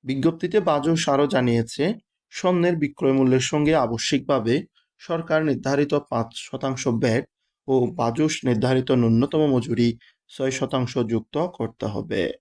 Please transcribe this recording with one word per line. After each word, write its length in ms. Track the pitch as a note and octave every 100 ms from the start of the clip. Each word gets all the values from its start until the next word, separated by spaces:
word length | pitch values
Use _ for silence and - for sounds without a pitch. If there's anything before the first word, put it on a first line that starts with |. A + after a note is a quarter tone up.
বিজ্ঞপ্তিতে 540 | B2+ C3+ D#3 E3 F3 G#3
বাজুস 420 | F3 D3 D3 D#3+ D#3+
আরও 160 | C#3 D3
জানিয়েছে, 560 | C3 B2 A#2 A2+ - D#3+ A#3 _ _ _
স্বর্ণের 420 | - F#3 F3+ F3 E3+
বিক্রয় 380 | C#3+ - C3+ C3+
মূল্যের 280 | C3 C3 B2+
সঙ্গে 240 | D3+ D3 D#3+
আবশ্যিকভাবে 760 | A#2+ A#2 - C#3 - C3+ A2 C#3+ - _ _ _
সরকার 380 | - E3 E3 D#3
নির্ধারিত 500 | D#3 B2+ C3+ C#3 D3 D3 -
পাঁচ 220 | A#2+ A2+ - -
শতাংশ 380 | B2 C3+ C3 C3+ A2+
ভ্যাট 260 | B2+ A2+ - _ _ _ -
ও 80 | C3 A#2+ -
বাজুস 380 | A#2+ A#2 D#3 D#3 C3
নির্ধারিত 440 | A2+ B2+ C3 B2+
ন্যূনতম 500 | C3 A#2 A2+ C#3+ D#3 D3+
মজুরি 420 | B2+ A2+ A2+ A#2+ A#2 _ _ _
ছয় 220 | - C3+ C3
শতাংশ 340 | C3 C3+ B2 B2+ A2
যুক্ত 280 | A2+ - C#3+ F3 -
করতে 300 | A2+ _ G#2+
হবে। 380 | G#2 - G2+ F2 -